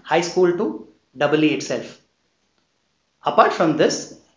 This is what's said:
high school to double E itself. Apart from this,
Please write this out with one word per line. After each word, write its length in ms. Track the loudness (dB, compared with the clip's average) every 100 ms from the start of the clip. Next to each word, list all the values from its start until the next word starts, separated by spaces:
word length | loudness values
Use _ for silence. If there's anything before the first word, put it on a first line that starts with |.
high 200 | -2 0
school 360 | 0 2 2 2
to 300 | -4 -6 -16 _ _ -4
double 280 | 0 2
E 100 | 2
itself. 480 | 0 -4 -8 -8 -18 _ _ _ _ _ _ _ _ _ _ _ _
Apart 320 | -2 2 2
from 240 | 2 0 2
this, 420 | 0 0 -10 -20 _